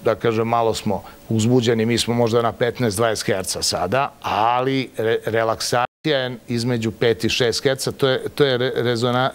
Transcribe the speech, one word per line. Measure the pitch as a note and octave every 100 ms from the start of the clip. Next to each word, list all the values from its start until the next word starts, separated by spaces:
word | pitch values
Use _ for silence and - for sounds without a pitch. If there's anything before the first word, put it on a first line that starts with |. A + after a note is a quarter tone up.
da | -
kažem, | A2 A#2+ A2 A2+
malo | A#2 A2+
smo | G#2+ - G2+ - - -
uzbuđeni, | A2+ A2 B2+ A#2 A2+ A2
mi | A#2
smo | -
možda | A#2+ A#2+ A#2
na | A#2
petnaest, | G#2 A#2+ A2+ B2 F#2
dvadeset | A2+ G#2+ -
herca | G2+ F#2+ -
sada, | - - F2+ B2 C#3 -
ali | - F#2+ A2 B2 B2+ C3+ B2 -
re-, | A2 A#2
relaksacija | - A2+ A2+ A2 - B2 B2 _
je | D#3 C#3 B2+ B2 -
između | A#2+ A#2 B2 A2+
pet | - A#2+ A2+
i | A#2
šest | - A#2+ G#2+
herca, | C#3 C3+ -
to | - C3+
je, | C3 -
to | -
je | C#3 B2
re-, | B2+ C3
rezona-, | A#2+ A#2+ B2 B2 C3